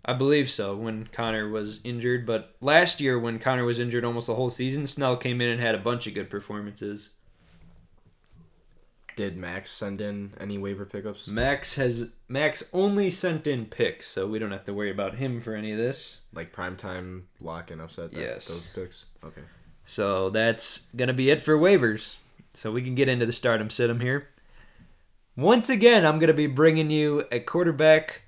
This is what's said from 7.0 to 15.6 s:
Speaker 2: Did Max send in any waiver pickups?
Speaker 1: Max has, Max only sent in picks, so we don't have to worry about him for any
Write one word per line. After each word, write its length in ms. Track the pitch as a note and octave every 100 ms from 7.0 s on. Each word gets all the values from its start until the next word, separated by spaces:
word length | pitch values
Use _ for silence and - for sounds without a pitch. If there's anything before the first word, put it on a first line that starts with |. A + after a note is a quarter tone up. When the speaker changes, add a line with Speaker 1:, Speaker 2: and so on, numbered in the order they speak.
| - _ _ _ _ - - - _ _ _ _ _ - - _ _ - _ _ - -
Speaker 2:
Did 200 | G2+ F2
Max 340 | F2 F#2 -
send 300 | - G2+ G2
in 320 | G#2 G2+ G2+ G2+
any 180 | G2+ G2+
waiver 260 | G2 G2
pickups? 440 | G2 G#2 G#2 G2+ G#2
Speaker 1:
Max 480 | G#2+ C3 C#3 - -
has, 380 | B2+ A#2 A#2 - -
Max 360 | C3 D3+ D3+ -
only 380 | F3+ G3+ G3+ F#3+
sent 360 | F3 F3+ D#3+ D3
in 180 | C3
picks, 440 | G#2+ - G#2+ - -
so 180 | - G2
we 140 | A2
don't 100 | G#2+
have 140 | F#2+
to 100 | -
worry 160 | G2+ G#2
about 240 | G2 G2
him 260 | A#2+ C3+ A#2+
for 140 | A#2+
any 160 | A2